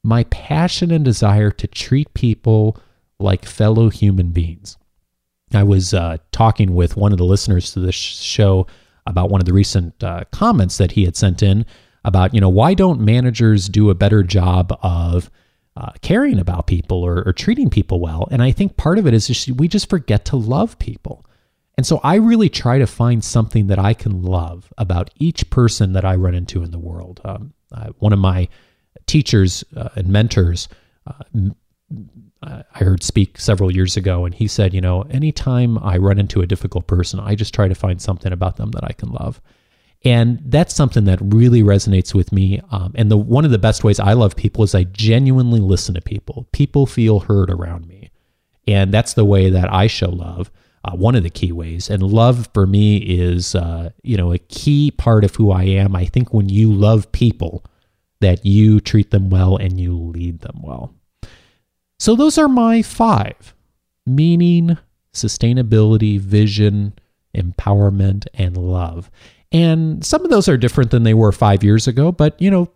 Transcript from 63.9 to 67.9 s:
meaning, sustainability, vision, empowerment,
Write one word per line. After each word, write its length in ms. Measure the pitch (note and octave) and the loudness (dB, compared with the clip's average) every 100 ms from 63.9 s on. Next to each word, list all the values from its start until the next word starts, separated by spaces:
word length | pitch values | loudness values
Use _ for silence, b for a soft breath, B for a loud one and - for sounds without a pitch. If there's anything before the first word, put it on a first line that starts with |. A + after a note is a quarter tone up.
| _ | _
meaning, 720 | - C3+ E3 E3+ F3 E3+ E3+ D#3+ _ _ _ | -2 0 2 2 2 2 0 -2 _ _ _
sustainability, 1040 | - A2 - A#2 B2+ A2+ A2 G#2+ A2 G#2+ G2+ | -8 -8 -2 0 0 2 4 4 4 2 -2
vision, 760 | G2 G#2 G#2+ G2+ G#2 G#2 G2+ - _ _ _ | 0 2 2 2 0 0 -4 -10 _ _ _
empowerment, 920 | - F2+ - - G2+ G2+ | -6 -6 -6 -2 2 2